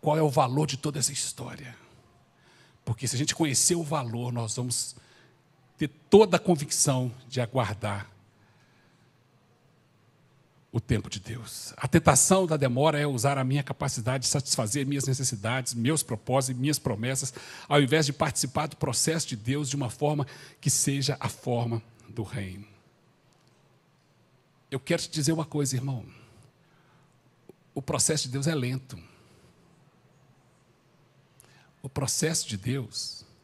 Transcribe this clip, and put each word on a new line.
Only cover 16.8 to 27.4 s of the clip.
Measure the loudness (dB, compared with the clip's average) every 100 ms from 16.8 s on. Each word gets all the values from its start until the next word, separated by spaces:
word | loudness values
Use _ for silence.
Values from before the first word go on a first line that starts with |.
| -2 -2 -2 -2 -4 -8 -16 -18 2
ao | 4
invés | 6 4 2
de |
participar | 0 0 0 -4 -2 -4
do | -4
processo | -4 0 0 0 -4
de | -6
Deus | -2 -2 -2
de | -2
uma | -4
forma | -2 0 0 -2 -8 -20 -6
que | 0
seja | 2 2 0 -2 -2
a | -4
forma | -6 -2 -2 0 -4 -6 -20 -16
do | -10
reino. | -8 -8 -10 -12 -16 -20 _ _ _ _ _ _ _ _ _ _ _ _ _ _ _ _ _ _ _
Eu | -10
quero | -2 -2
te | -2
dizer | -2 0
uma | 0 -2
coisa, | -2 -2 -2
irmão. | -4 -6 -8 -18 -20 -20 -20 _ _ _ _ _ _ _ _ _